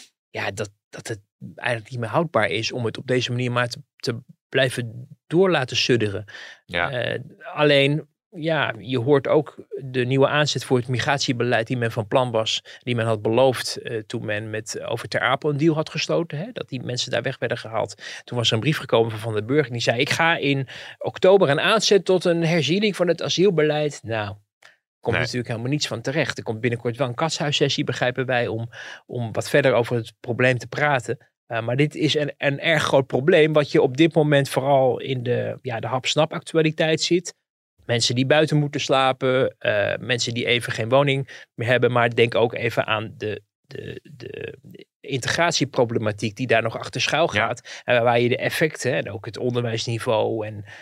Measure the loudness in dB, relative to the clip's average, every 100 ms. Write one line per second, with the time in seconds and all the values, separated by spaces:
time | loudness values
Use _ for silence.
0 | -20 _ _ -8 -6 -6 -8 _ _ -14
1 | -12 -12 _ _ -18 -8 -6 -6 -8 -8
2 | -4 -2 0 0 0 -2 -4 -4 -4 -4
3 | -2 -2 0 -2 -2 -2 -2 -6 -18 _
4 | -8 -8 -10 _ _ 0 0 -2 -8 -10
5 | -16 -20 -2 2 2 2 -2 -2 2 2
6 | 0 -4 -10 -16 -20 -20 -6 -2 -2 -2
7 | -4 -4 -8 -18 -10 0 4 6 4 2
8 | -4 _ _ -8 -2 0 -2 -4 -4 -2
9 | 2 2 4 2 0 -8 -14 -12 -6 -2
10 | 0 2 4 2 0 -2 0 0 2 -2
11 | 0 0 0 -2 0 0 0 -2 -2 -4
12 | 0 0 2 0 0 -4 -8 -10 -4 -2
13 | 0 0 2 4 4 2 -4 -8 -8 -8
14 | -6 -6 -4 -4 -6 -8 -8 -8 -6 -6
15 | -4 -2 0 0 -2 2 2 2 -2 -6
16 | -2 -2 -2 -8 -10 -12 -10 -8 -6 -6
17 | -4 -4 -4 -4 -4 -6 -6 -6 -6 -8
18 | -16 -16 -8 -2 0 2 0 -2 2 2
19 | 2 -2 -4 -4 0 0 0 0 0 0
20 | 0 2 2 2 0 0 -2 -10 -16 -8
21 | -8 2 6 8 6 4 2 2 4 4
22 | 4 2 2 2 2 2 2 2 0 2
23 | 0 0 0 2 4 4 2 0 -2 -6
24 | -6 -4 -4 -8 _ _ -20 _ _ _
25 | -2 0 0 -4 -4 -6 -4 -2 -4 -6
26 | -4 -2 -2 -4 -8 -4 -2 -2 -4 -2
27 | -4 -2 -2 -2 -2 0 0 0 -4 -2
28 | -2 -2 -2 0 0 -4 -8 -12 -16 -18
29 | -10 -6 -4 -4 2 4 4 4 2 -2
30 | -4 -10 -6 2 2 2 -4 -2 2 2
31 | -2 -8 _ _ -8 -4 0 2 0 2
32 | 0 0 -2 -2 -2 0 0 0 2 2
33 | 2 0 4 6 6 4 4 4 4 4
34 | 4 4 4 4 2 0 4 4 4 2
35 | -4 -4 -2 -2 -4 -8 -8 -6 -4 -4
36 | 0 0 0 -2 -2 2 2 2 0 0
37 | 0 0 -2 -14 _ _ _ _ -2 0
38 | 0 2 4 4 4 2 2 -2 0 2
39 | 2 2 0 2 0 -2 -2 0 0 -2
40 | -2 -2 -2 -2 0 0 0 -4 2 4
41 | 4 0 -4 -12 -14 -4 0 2 4 4
42 | 2 4 4 4 2 0 -2 -2 -2 -2
43 | -4 -8 -8 -8 -12 _ -18 -14 -12 -14
44 | -16 -16 -14 -12 -12 -14 -20 -20 -20 _
45 | -8 -6 -2 0 0 0 0 0 0 0
46 | -2 -2 -4 -4 0 2 0 -4 -6 -4
47 | 0 2 2 2 0 -4 -12 -6 0 2
48 | 4 4 2 0 -2 0 0 0 -4 -2
49 | -4 -10 -12 -6 -4 -2 -2 -4 -4 -4
50 | 0 0 0 -2 -6 -10 -14 -18